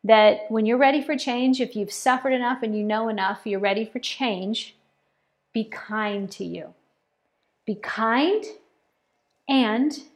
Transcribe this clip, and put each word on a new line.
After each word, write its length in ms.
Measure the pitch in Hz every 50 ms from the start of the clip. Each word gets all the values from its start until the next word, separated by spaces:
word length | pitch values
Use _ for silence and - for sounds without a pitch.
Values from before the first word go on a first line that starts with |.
| -
that 460 | 202 220 214 214 214 208 214 - -
when 160 | 220 226 214
you're 100 | 220 240
ready 260 | 254 277 269 285 302
for 140 | 269 - 302
change, 440 | 254 - 277 240 240 254 262 262 254
if 140 | 240 226 -
you've 180 | 208 202 202
suffered 400 | - - - 262 254 254 262 269
enough 300 | 262 247 247 240 254 262
and 140 | 247 220 214
you 80 | 214 208
know 240 | 214 214 220 226 226
enough, 320 | 220 202 190 196 208 - -
you're 140 | 220 202 190
ready 260 | 202 202 202 208 220
for 140 | 220 - 247
change, 760 | - - - - 269 233 202 180 190 196 226 - - - - _ _ _ _ _ _ _ _ _ _ _ _ _ _ _
be 120 | - 226 220
kind 680 | 220 - - - - 214 220 214 208 202 202 196 185
to 120 | - - 190
you. 300 | 170 170 165 147 - - _ _ _ _ _ _ _ _ _ _ _ _ _ _ _ _ _ _
Be 100 | - 202
kind 680 | 208 - - - 220 226 226 226 254 294 349 415 440 - - - - _ _ _ _ _ _ _ _ _ _ _ _ _ _ _ _ _ -
and 500 | 269 262 247 214 214 233 269 302 294 - - - _